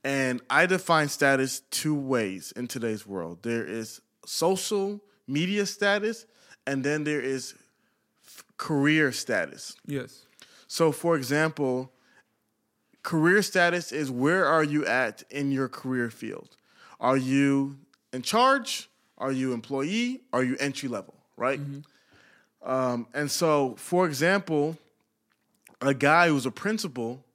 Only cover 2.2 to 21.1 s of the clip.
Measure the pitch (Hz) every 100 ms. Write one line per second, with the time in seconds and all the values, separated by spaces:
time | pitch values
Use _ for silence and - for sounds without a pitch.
2.2 | 104 95 - - 123 131 113 107 98 95
3.2 | 85 85 113 117 95 113 110 - _ _
4.2 | - - 165 190 - 208 196 208 _ _
5.2 | - 143 180 208 196 - 202 202 214 220
6.2 | - _ _ - - 139 135 151 151 147
7.2 | 127 135 - - _ _ _ _ _ _
8.2 | _ - - - - 147 143 156 143 110
9.2 | - 104 76 - - - - 139 120 -
10.2 | _ _ - - _ - 160 139 170 160
11.2 | 123 147 160 156 135 127 131 _ _ _
12.2 | _ _ _ _ _ _ _ _ - 165
13.2 | 160 202 196 185 175 175 - 143 139 123
14.2 | 139 185 151 160 151 147 98 123 120 98
15.2 | - 139 139 135 127 - 131 127 120 113
16.2 | 110 - - _ _ _ - - 120 135
17.2 | 131 139 139 139 139 139 _ _ _ 131
18.2 | 123 226 254 269 226 - - _ _ _
19.2 | 135 131 131 120 - 139 147 220 240 262
20.2 | _ 123 127 131 139 135 135 107 -